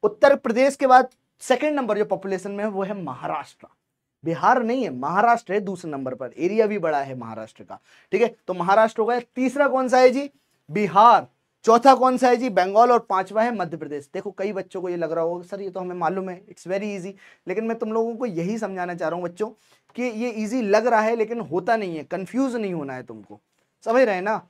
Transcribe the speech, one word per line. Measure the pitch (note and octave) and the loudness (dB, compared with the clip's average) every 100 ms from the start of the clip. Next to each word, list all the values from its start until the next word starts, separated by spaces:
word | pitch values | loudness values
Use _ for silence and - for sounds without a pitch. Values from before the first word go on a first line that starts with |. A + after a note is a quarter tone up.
उत्तर | G#3 - C#4 C#4 | -2 4 4 4
प्रदेश | B3+ A#3 C4+ C4+ | 0 2 2 2
के | C4+ | 6
बाद | B3+ B3+ _ _ _ | 6 6 _ _ _
सेकंड | - B3 D4+ | -2 0 2
नंबर | D4 B3 G#3 | -2 -2 -2
जो | |
पॉपुलेशन | G#3 F#3+ F#3+ F#3+ G3 | -2 -4 -4 -6 -6
में | G3+ | -6
है | G#3+ | -6
वो | F#3+ | -4
है | F#3+ G3+ | -6 -6
महाराष्ट्र। | E3 B2+ D#3 D#3 C#3 _ - _ _ _ _ _ D#3 | -10 -10 -8 -8 -10 _ -20 _ _ _ _ _ -8
बिहार | E3 F3+ B3+ | 0 4 4
नहीं | A3+ B3+ | 2 -2
है, | G#3+ | -4
महाराष्ट्र | B2+ C3+ F3 A#3 A#3 - | -6 -4 2 4 2 0
है | G3 | -4
दूसरे | G3 F#3 E3+ | -4 -10 -8
नंबर | C#3+ C3 | -8 -8
पर, | B2 B2+ A#2 | -8 -12 -4
एरिया | E3 G#3+ G#3+ | -2 2 2
भी | G#3 | 2
बड़ा | E3 D3 | -2 -2
है | C3+ B2+ | -4 -10
महाराष्ट्र | A2+ A2 A2 _ | -12 -12 -14 _
का, | G2+ G2 _ _ _ | -20 -20 _ _ _
ठीक | G3 | 0
है। | A3+ A3+ - | 0 -2 -10
तो | |
महाराष्ट्र | F3+ F3 G3+ A3 - | -6 2 4 2 0
हो | A3 | -2
गया। | B3 A#3+ - | -2 -4 -4
तीसरा | B3+ C4 C#4 | -4 0 0
कौन | B3+ B3+ | 0 2
सा | B3+ | 6
है | B3+ | 6
जी? | B3+ C#4 _ _ _ _ | 4 -6 _ _ _ _
बिहार। | D#3+ G3+ F3 A3+ G3+ C3+ _ _ _ | -4 0 6 8 8 4 _ _ _
चौथा | - A3+ C4+ | 4 6 8
कौन | C4 B3+ B3+ | 6 6 4
सा | B3 | 2
है | B3 | 2
जी? | B3+ | 2
बंगाल। | F#3+ F3+ G3+ A#3+ | 2 2 4 6
और | A#3+ A#3 | 4 2
पांचवा | F#3+ F#3+ G#3 | -4 -2 -2
है | A3+ A3+ | -2 -2
मध्य | F3 D#3+ | -6 -8
प्रदेश। | D3 D3 C#3+ | -10 -10 -10
देखो, | F#3 G3 | -10 -10
कई | F#3+ G3 | -6 -6
बच्चों | F#3+ F#3 F#3+ | -6 -8 -8
को | F3+ | -6
ये | F3 | -4
लग | E3 | -4
रहा | E3 | -2
होगा, | E3 E3+ | -2 -4
"सर, | F3 G3 | -10 -12
ये | G3 | -10
तो | F#3 | -8
हमें | F3+ F3+ | -10 -4
मालूम | E3 F#3 F#3+ | -4 -2 -8
है, | F3 G3+ | -12 _
it's | F3+ E3+ | -20 -8
very | F#3+ G#3 | -6 -6
easy," | G3+ F3+ G3 - _ - | -8 -12 -16 -20 _ -8
लेकिन | F#3 | -6
मैं | A3+ A3+ | -4 -6
तुम | A3+ | -4
लोगों | A3 A3+ A3+ | -2 -4 -4
को | B3 | -6
यही | E3 E3+ A3 | -4 -4 -4
समझाना | G#3 F#3+ F3+ | -6 -6 -8
चाह | F3 E3 | -4 -4
रहा | E3+ | -4
हूँ | |
बच्चों | F3 F3 G#3+ A3+ _ _ _ - | -8 -6 -10 -10 _ _ _ -6
कि | |
ये | B3 A3 B3 A3 | -6 -4 -6 -4
ईजी | G#3+ B3+ | -4 -2
लग | G#3+ G#3 A#3 | 2 2 4
रहा | A#3 | 2
है | A3 A#3 | 2 0
लेकिन | A3 A#3 | -2 -4
होता | F3 D#3+ F3+ A3+ | -4 -6 0 -2
नहीं | G3 E3 | -2 -8
है। | - | -8
कंफ्यूज | F3+ F#3 A#3+ C4+ A#3+ | -10 -6 -4 -4 -4
नहीं | G#3 | -6
होना | E3+ C#3 | -6 -8
है | C3 | -10
तुमको, | A2+ A2+ G2 G#2 _ _ _ _ | -14 -18 -20 -20 _ _ _ _
समझ | - A#3 | -2 2
रहे | B3 | 2
हैं | F#3 | 0
ना? | G3 G#3+ - | -4 -6 -8